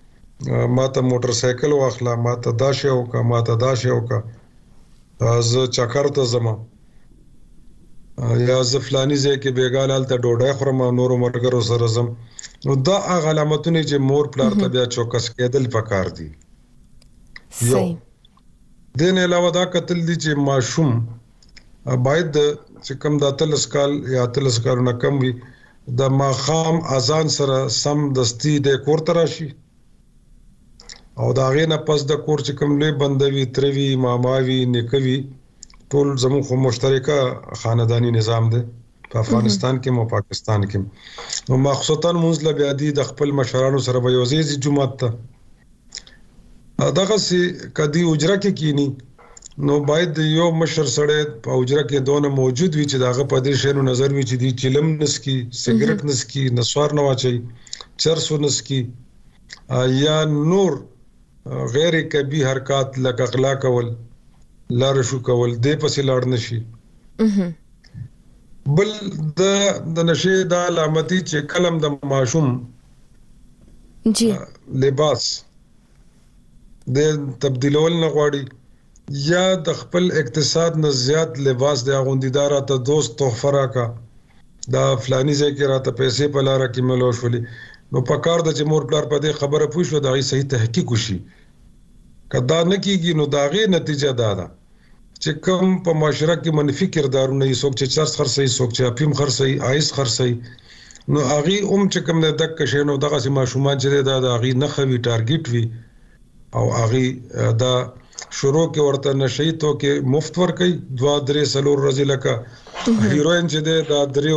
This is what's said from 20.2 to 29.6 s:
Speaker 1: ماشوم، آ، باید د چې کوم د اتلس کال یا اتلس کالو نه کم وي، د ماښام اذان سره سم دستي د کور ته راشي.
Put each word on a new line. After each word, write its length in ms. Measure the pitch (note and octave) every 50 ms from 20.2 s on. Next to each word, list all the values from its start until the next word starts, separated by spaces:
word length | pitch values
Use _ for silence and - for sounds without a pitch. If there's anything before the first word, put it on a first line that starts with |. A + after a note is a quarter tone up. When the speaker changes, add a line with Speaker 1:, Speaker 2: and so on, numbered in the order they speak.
| D3+ D#3 D3
Speaker 1:
ماشوم، 720 | C#3+ C#3+ C#3 C#3 C3+ A#2 - - E3 D#3+ C3+ A#2 A#2 A#2 - - - - _ - - - - - - - - - - -
آ، 100 | C3 C3
باید 360 | B2 B2 C3+ D3 E3 F3+ D#3
د 80 | C#3+ D3 D3 D3 C#3+ - - - - -
چې 120 | - - C3+
کوم 200 | C3+ - D3+ D3+
د 60 | C#3+ C#3+
اتلس 440 | C#3 C3+ - D#3+ D#3 D3 B2+ -
کال 240 | - - D3 C#3+ C#3+ D3 C#3+ -
یا 160 | B2+ C3 B2+ B2
اتلس 360 | A#2+ - C#3 C#3 C3 A#2 A#2
کالو 220 | A2+ C3 B2+ B2
نه 100 | B2+ B2
کم 280 | A#2+ B2 - C#3 C#3+ C#3
وي، 140 | B2+ C3 A#2+ A#2+ - - - - - - - - - -
د 120 | B2 B2
ماښام 720 | C3+ C3 C3+ C3+ C#3 C3+ C3 - C3 C#3 D#3+ D#3+ E3 D#3+ E3 E3 E3
اذان 420 | - C3+ C3 A#2+ - D#3 D#3+ D#3+
سره 400 | D3 - - C#3+ C#3 C3 C3 C3+
سم 460 | B2+ A2+ - - D3 D3 D3 D3 C#3+ C3
دستي 460 | C3 B2 A2+ - - - D3+ D3 C#3+
د 180 | C#3 C#3+ C3+ B2 -
کور 140 | C#3+ D#3 D#3
ته 140 | D#3 F3 E3+
راشي. 360 | E3+ E3 D#3 - - E3 C3 - -